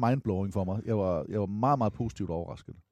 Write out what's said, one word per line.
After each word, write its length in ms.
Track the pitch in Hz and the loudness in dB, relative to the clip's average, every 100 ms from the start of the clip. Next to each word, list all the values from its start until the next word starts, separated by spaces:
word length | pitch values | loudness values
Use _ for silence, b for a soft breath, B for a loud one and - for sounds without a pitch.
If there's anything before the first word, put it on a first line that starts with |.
| 117 | 2
mindblowing 460 | 135 113 95 98 | 2 2 0 0
for 120 | 98 | 0
mig. 160 | 92 98 | 0 -2
Jeg 140 | 117 110 | 0 0
var, 280 | 95 85 - | 2 0 0
jeg 120 | 104 | -2
var 60 | 98 | -2
meget, 320 | 104 127 139 | 2 2 4
meget 140 | 107 | 2
positivt 380 | - 117 - 90 | 0 -4 -4 -4
overrasket. 440 | 82 85 - - 85 _ | -4 -6 -10 -14 -18 _